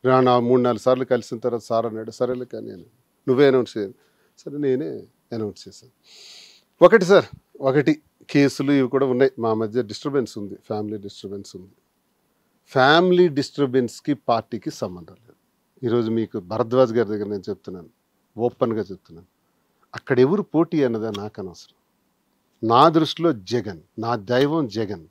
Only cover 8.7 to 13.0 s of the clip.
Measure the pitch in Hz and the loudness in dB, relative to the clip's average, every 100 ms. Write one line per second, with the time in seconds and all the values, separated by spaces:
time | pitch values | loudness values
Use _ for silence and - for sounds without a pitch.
8.7 | 143 127 135 135 123 135 - 113 110 110 | 2 2 0 0 2 2 2 -2 -2 -2
9.7 | 117 107 104 151 139 113 - 101 98 _ | -4 -6 -8 -4 -4 -4 -8 -14 -14 _
10.7 | 107 107 107 98 - 101 98 95 95 92 | -8 -8 -10 -12 -16 -14 -14 -16 -20 -20
11.7 | _ _ _ _ _ _ _ _ _ _ | _ _ _ _ _ _ _ _ _ _
12.7 | 135 131 160 | 2 4 6